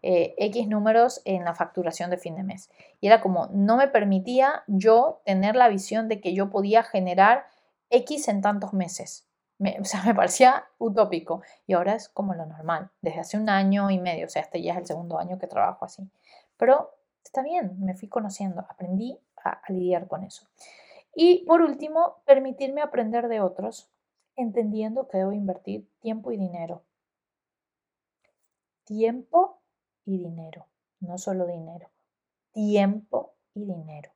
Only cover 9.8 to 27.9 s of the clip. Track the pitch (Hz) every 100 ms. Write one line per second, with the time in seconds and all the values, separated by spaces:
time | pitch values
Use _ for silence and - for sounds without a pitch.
9.8 | 202 196 196 202 180 - 254 269 - _
10.8 | 233 202 190 170 165 165 - _ - 180
11.8 | 180 202 - - 202 170 156 156 156 165
12.8 | 190 _ 170 165 - 208 214 196 196 202
13.8 | 196 185 180 165 165 160 - 175 170 175
14.8 | 175 156 170 160 175 185 - - - -
15.8 | - - 196 _ _ - _ _ 233 285
16.8 | - _ _ _ _ 277 277 349 202 185
17.8 | 190 185 208 240 208 196 196 175 180 -
18.8 | 180 190 240 - _ - - - - 185
19.8 | 180 180 180 156 190 - _ _ - -
20.8 | _ - _ - 339 359 - 339 320 277
21.8 | 294 320 349 - - 269 269 262 269 277
22.8 | 294 240 220 233 233 220 190 185 208 226
23.8 | _ _ _ _ _ - 233 214 214 214
24.8 | 220 240 269 190 190 208 196 185 - 208
25.8 | - _ 226 220 247 220 185 175 165 170
26.8 | _ _ _ _ _ _ _ _ _ _
27.8 | _